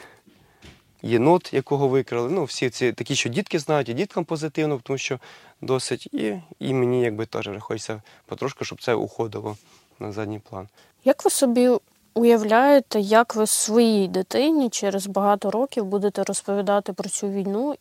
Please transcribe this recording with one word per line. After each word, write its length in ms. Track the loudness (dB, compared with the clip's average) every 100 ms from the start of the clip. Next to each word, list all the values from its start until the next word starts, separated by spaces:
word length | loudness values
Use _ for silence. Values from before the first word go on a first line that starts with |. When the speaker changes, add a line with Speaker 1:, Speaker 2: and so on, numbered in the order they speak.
| -14 _ _ _ _ _ -20 -20 _ _
Speaker 1:
єнот, 520 | 0 4 6 4 2
якого 340 | -2 0 0 2
викрали. 420 | 0 0 -2 -2
Ну, 140 | -2
всі 260 | -4 -2 -4
ці 220 | 0 -2
такі, 220 | 0 -4
що 140 | -4 -2
дітки 300 | -4 -4 -4
знають, 300 | 0 0 0
і 60 |
діткам 300 | -4 -4 -4
позитивно, 560 | -6 -6 -6 -2 -2 -2
тому 160 | -4 -6
що 200 | -4 -8 -10 -20 -20 _
досить, 460 | -2 -2 -2 -6 -6
і, 280 | -4 -4 -6 -10 -8
і 160 | -2
мені 280 | 0 2 2
якби 240 | 0 -2 -6
теж 220 | -6 -6
вже 120 | -8
хочеться 420 | -8 -8 -8 -10 -14 -20 -14
потрошку, 380 | -8 -6 -6
щоб 180 | -12 -6
це 120 | 0
уходило 600 | 0 0 -4 -6 -6 -8 -10 _ _ _ -12
на 140 | -10
задній 280 | -6 -8 -8 -12
план. 180 | -14 -14 _ _ _
Speaker 2:
Як 200 | 0 0
ви 60 | 0
собі 400 | 2 2 4 4 2 -2 _ _
уявляєте, 840 | 2 6 6 4 4 6 6 4 0
як 340 | 4 4 4
ви 120 | 2 0
своїй 640 | 0 2 4 4 4 2
дитині 600 | -2 -2 0 2 2 0
через 360 | 0 -2 -2 -2
багато 440 | 0 2 2 0
років 340 | -2 -2 -2
будете 400 | -2 0 0 -2
розповідати 680 | -4 -4 -4 -2 0 0 0
про 160 | -6 -8
цю 220 | -6 -4
війну 440 | -2 -2 -2 -4 -6